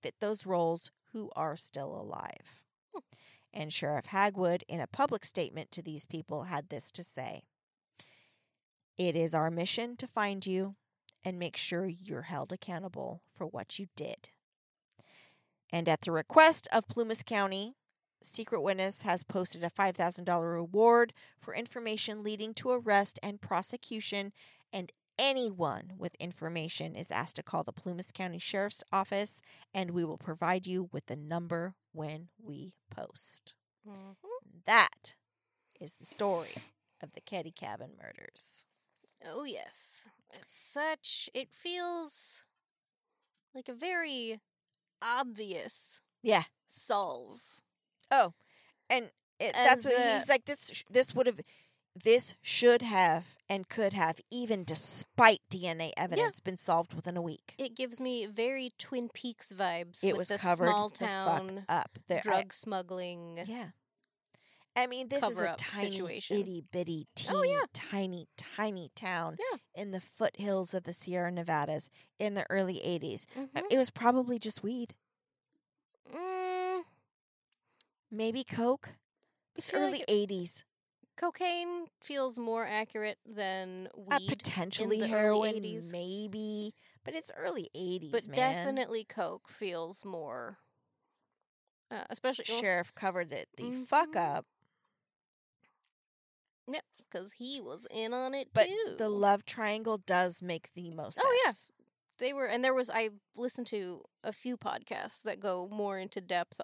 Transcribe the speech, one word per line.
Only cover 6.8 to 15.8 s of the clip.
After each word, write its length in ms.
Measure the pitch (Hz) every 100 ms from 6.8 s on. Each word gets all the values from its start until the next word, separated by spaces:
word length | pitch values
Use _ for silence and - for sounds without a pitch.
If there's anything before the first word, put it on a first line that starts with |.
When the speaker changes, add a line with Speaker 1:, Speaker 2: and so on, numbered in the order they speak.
| -
Speaker 1:
to 100 | -
say, 380 | 170 - 123 - - _ _ _ _ - - - _ _ _ _ _ _ _ -
"It 200 | 180 160
is 180 | 165
our 160 | 160 160
mission 460 | 170 180 - 240 240
to 100 | 254
find 380 | - 202 196 190
you 300 | 185 190 196 _ _ _ _
and 140 | 185 180
make 180 | 170 -
sure 300 | - 175 190
you're 360 | 170 190 143
held 300 | 165 151 139
accountable 680 | 180 - 170 190 - - 175 _
for 120 | - 160
what 320 | 120 - -
you 100 | 196 -
did." 340 | - 57 - _ _ _ _ _ _ _ - - - _ _ _ _
And 160 | 170